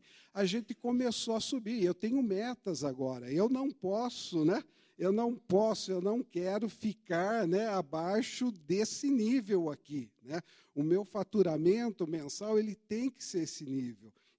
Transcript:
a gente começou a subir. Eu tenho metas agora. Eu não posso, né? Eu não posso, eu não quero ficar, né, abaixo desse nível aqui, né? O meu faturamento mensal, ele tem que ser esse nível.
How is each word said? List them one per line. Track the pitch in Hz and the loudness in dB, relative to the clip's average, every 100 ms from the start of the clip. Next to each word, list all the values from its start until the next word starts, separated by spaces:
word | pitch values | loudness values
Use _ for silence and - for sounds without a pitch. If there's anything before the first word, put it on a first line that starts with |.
| - - - | -8 -20 -10
a | 196 196 | -2 0
gente | 226 - 240 | 0 -4 -6
começou | 240 247 247 220 - 220 | -2 0 0 -2 -2 -2
a | |
subir. | - 269 208 240 | -2 -4 -2 0
Eu | 180 175 | 2 2
tenho | 220 269 | 0 0
metas | 233 190 240 240 196 147 | 0 0 -4 -6 -6 -2
agora. | 143 127 131 127 123 | -2 -2 -4 -4 -2
Eu | 151 226 | 2 2
não | 254 277 | 2 -2
posso, | - 185 208 247 - - 170 156 | -4 -4 -2 -2 -6 -4 2 2
né? | 226 - _ _ - | 2 -2 _ _ -4
Eu | 180 | 0
não | 208 240 247 | 2 0 -2
posso, | - 185 220 202 - | 2 4 4 0 -4
eu | 185 | -2
não | 190 233 | 0 0
quero | - 170 180 208 214 | -2 -4 -2 -2 -4
ficar, | - 220 - - 170 190 226 175 | -4 -4 -4 -2 0 2 2 2
né, | 185 226 | 2 2
abaixo | 190 143 156 175 208 254 - 247 | -2 -2 -2 0 0 0 -2 -4
desse | 190 156 190 214 - 285 | -4 -2 0 0 -2 0
nível | 269 214 262 196 190 160 | 2 4 2 2 0 0
aqui, | 143 - 147 113 _ | -4 -8 -8 -8 _
né? | 117 165 - - _ | -8 -8 -8 -20 _
O | 143 | -2
meu | 151 180 202 | 2 2 0
faturamento | 214 185 214 175 156 165 220 240 190 165 | -4 0 2 4 4 4 4 2 -2 -4
mensal, | 160 143 - 208 220 | -4 -6 -6 2 2
ele | 214 | 2
tem | 196 - 214 254 | -4 -6 -2 -2
que | - | -4
ser | - 185 | -6 -4
esse | 156 - | -4 -6
nível. | 139 135 123 107 110 _ _ | -6 -4 -4 -10 -20 _ _